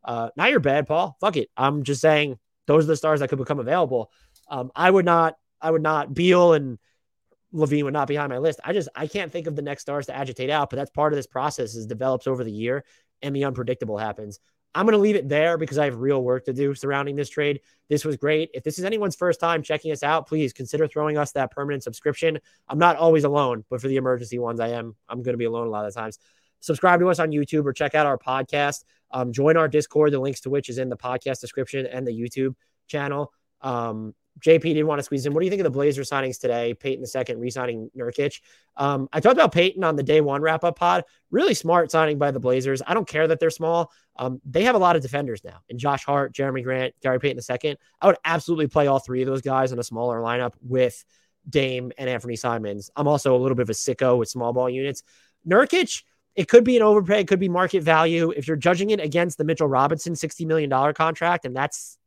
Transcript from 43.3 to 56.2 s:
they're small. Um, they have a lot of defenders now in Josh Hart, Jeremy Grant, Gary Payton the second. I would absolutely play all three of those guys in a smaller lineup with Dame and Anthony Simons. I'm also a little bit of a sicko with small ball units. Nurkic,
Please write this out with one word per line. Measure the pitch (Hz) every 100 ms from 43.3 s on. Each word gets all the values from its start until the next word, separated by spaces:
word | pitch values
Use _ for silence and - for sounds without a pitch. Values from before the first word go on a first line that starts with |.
| 160
they're | 165
small. | - 160 170 160 _ _ -
Um, | 127 127 139
they | 156
have | 226 233
a |
lot | 180 170
of |
defenders | 131 139 143 107
now | - 87 _
in | 120
Josh | 143 139
Hart, | - 143 135
Jeremy | - 139 131
Grant, | 120 131 127 _
Gary | 135 127
Payton | 143 127
the |
second. | - 123 151 139 _ _
I | 190
would | 185 160
absolutely | 165 151 165 147
play | 156 143
all | 135
three | - 127
of | 131
those | 135
guys | 135 131 131
in | 123
a |
smaller | 120 113 120 117
lineup | 117 123 123 -
with | 131 127 127 - _ _ _ _ -
Dame | 143 135 127 123 -
and | 131
Anthony | 120 120 113
Simons. | 123 117 107 101 98 -
I'm | 147
also | 147 139 127
a |
little | 131 123
bit |
of | 113
a |
sicko | 110 - 123 131 123
with | 110
small | 127 117
ball | 127 127
units. | 131 139 151 _ _ _ _ 160
Nurkic, | 190 277 359 302 - _ _